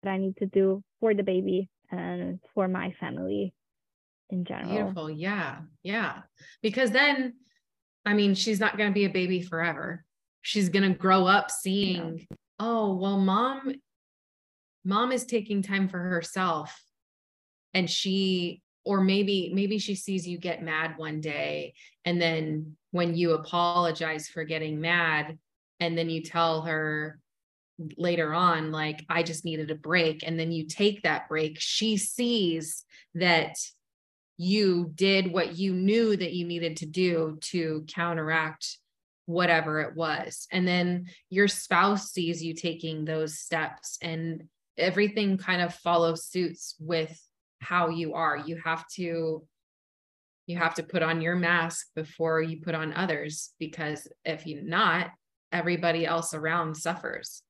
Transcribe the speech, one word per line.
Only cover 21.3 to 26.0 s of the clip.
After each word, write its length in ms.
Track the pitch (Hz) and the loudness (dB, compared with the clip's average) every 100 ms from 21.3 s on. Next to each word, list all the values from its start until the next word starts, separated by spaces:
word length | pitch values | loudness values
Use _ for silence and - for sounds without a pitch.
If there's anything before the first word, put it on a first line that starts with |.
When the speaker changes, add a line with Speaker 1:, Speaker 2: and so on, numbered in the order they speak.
| 147 147 147 147 - - _ - | -4 -4 -4 -8 -14 -20 _ -2
Speaker 2:
And 140 | 175 | 2
then 580 | 165 160 156 156 156 151 _ | 2 2 -2 -4 -6 -14 _
when 240 | 175 170 170 | -2 0 2
you 180 | 175 | 2
apologize 960 | 160 160 175 175 175 170 160 160 156 151 | 2 0 0 2 4 2 0 -4 -4 -6
for 160 | 165 156 | -8 -4
getting 340 | 160 156 151 | -4 -4 -4
mad, 580 | 160 175 165 156 151 160 _ _ _ _ | 0 2 4 0 -2 -10 _ _ _ _
and 180 | 170 | -2
then 120 | 165 | 0